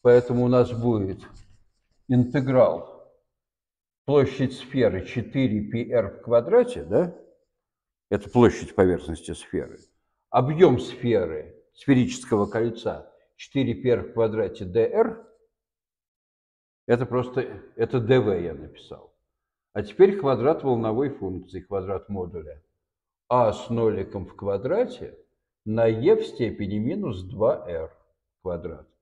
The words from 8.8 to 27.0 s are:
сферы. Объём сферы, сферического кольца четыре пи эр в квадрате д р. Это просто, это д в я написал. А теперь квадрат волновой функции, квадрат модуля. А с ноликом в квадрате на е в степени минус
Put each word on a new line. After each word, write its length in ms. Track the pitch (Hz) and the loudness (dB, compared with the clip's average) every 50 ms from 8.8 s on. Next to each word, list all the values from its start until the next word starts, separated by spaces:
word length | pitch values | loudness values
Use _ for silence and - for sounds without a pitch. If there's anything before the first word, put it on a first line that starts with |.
| 95 92 90 85 - 85 82 78 - - 85 | 2 2 2 -2 -4 -8 -10 -10 -10 -14 -14
сферы. 460 | - - - - 82 67 62 - - - _ _ _ _ _ _ _ _ _ | -14 -14 -8 -8 -8 -8 -8 -14 -20 -20 _ _ _ _ _ _ _ _ _
Объём 500 | - 120 127 135 156 156 180 156 127 117 | 0 0 0 0 6 6 8 8 8 4
сферы, 840 | - - - - - 120 113 101 90 82 80 76 78 - - - _ _ _ | -2 -6 -10 -6 -2 2 2 2 0 0 -6 -8 -10 -12 -18 -20 _ _ _
сферического 720 | _ - - 139 127 123 - - - - - 120 104 101 | _ 0 2 4 4 4 0 -2 -10 -4 -2 0 0 0
кольца 680 | 101 - 113 113 113 110 - - 107 90 76 - - _ _ _ _ _ | 0 -2 -2 -2 -2 -4 -6 -8 -8 -8 -8 -14 -20 _ _ _ _ _
четыре 380 | _ - - _ 139 131 113 113 | _ -20 -8 _ -2 -2 -2 -4
пи 140 | - - 127 | -2 0 0
эр 140 | 120 101 92 - | 0 0 0 -6
в 40 | - | -2
квадрате 520 | 113 113 110 104 107 104 92 - - 104 | -2 0 0 0 -2 -4 -4 -4 -10 -12
д 160 | 90 90 113 113 - | -4 0 0 0 2
р. 380 | - 208 226 233 - - - _ _ _ _ _ _ _ _ _ _ _ _ _ _ _ _ _ _ _ _ _ _ _ _ _ _ _ _ _ _ _ _ | 2 0 0 0 -2 -10 -18 _ _ _ _ _ _ _ _ _ _ _ _ _ _ _ _ _ _ _ _ _ _ _ _ _ _ _ _ _ _ _ _
Это 200 | - 120 120 131 | 0 0 0 0
просто, 560 | 123 120 127 123 123 - 139 123 - - 95 - - _ | -2 -2 -4 -4 -2 -4 -6 -6 -6 -8 -16 -18 -20 _
это 240 | - 113 113 - 127 | -4 -4 -2 -2 -4
д 180 | 113 104 131 131 | 2 4 4 4
в 180 | 113 104 95 87 | 4 2 0 -2
я 140 | 85 85 80 | -4 -6 -8
написал. 600 | 69 - - - - - - - - - _ _ _ _ _ _ _ _ _ _ _ _ _ _ | -10 -16 -20 -20 -20 -20 -20 -20 -20 -20 _ _ _ _ _ _ _ _ _ _ _ _ _ _
А 100 | 104 104 | -8 -8
теперь 360 | - - - 359 196 - - | -8 4 6 6 6 6 0
квадрат 460 | - 139 131 110 117 143 165 165 160 | 0 0 0 2 2 0 0 0 0
волновой 460 | 139 123 113 113 110 107 117 143 139 | -2 -2 0 0 -2 -2 -2 -2 -4
функции, 500 | - - 101 95 92 87 - - - 92 | -4 -8 -10 -8 -8 -10 -12 -12 -16 -16
квадрат 480 | - _ 101 98 92 95 98 90 - - | -12 _ -6 -6 -4 -4 -8 -8 -8 -8
модуля. 520 | 101 95 90 87 90 85 78 71 71 71 _ _ _ _ _ _ _ _ _ _ _ _ _ _ | -8 -8 -8 -8 -10 -14 -14 -14 -18 -20 _ _ _ _ _ _ _ _ _ _ _ _ _ _
А 240 | 123 127 120 110 101 | 2 2 2 2 0
с 180 | - - - | -2 -8 -6
ноликом 560 | 117 117 117 110 101 95 95 95 - 101 90 | -2 0 2 0 0 0 -6 -6 -8 -10 -12
в 80 | 87 - | -12 -14
квадрате 840 | - 104 101 98 98 101 127 170 214 247 - - - 90 - - - _ _ _ _ _ _ _ _ _ | -10 -6 -4 -4 -4 -2 -2 -2 -2 -2 -4 -6 -14 -16 -16 -18 -20 _ _ _ _ _ _ _ _ _
на 220 | 104 110 113 113 | -4 0 2 2
е 300 | 113 113 110 123 170 220 | 2 2 2 4 4 4
в 100 | 214 214 | 4 2
степени 520 | - - - 123 107 - - 104 92 101 104 | -6 -4 -4 -4 -4 -4 -6 -6 -6 -4 -4
минус 440 | 107 127 175 214 | -2 -2 -4 -4